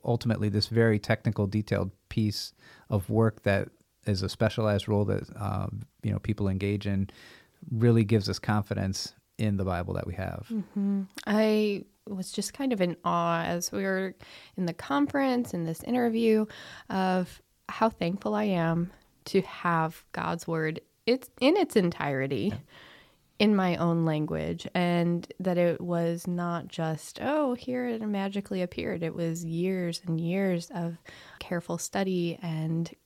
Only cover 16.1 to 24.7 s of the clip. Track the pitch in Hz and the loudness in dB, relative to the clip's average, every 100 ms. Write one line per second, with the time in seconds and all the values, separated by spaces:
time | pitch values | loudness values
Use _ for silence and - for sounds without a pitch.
16.1 | 226 226 214 214 - - - - 190 185 | 4 4 4 2 -6 -18 -18 -4 0 2
17.1 | 185 180 - _ _ - - 226 - 170 | 2 0 -8 _ _ -14 0 0 2 -2
18.1 | 196 214 208 208 180 165 165 175 - _ | -2 -2 0 2 2 2 2 -2 -8 _
19.1 | _ - 190 185 - 175 165 160 - - | _ 0 0 0 -2 0 2 0 -4 -12
20.1 | - - 170 - 165 156 160 - _ - | -6 -4 -4 -4 -2 -2 -6 -12 _ 0
21.1 | 254 - - 262 403 339 226 175 - 143 | 0 -2 2 4 4 4 4 4 2 -2
22.1 | 135 135 131 170 - - - - - - | 0 0 0 0 -2 -10 -20 -20 -20 -20
23.1 | _ _ - 208 202 185 175 170 170 160 | _ _ 2 4 4 2 2 2 2 2
24.1 | 151 151 - 156 170 - | 0 0 -2 -4 -6 -4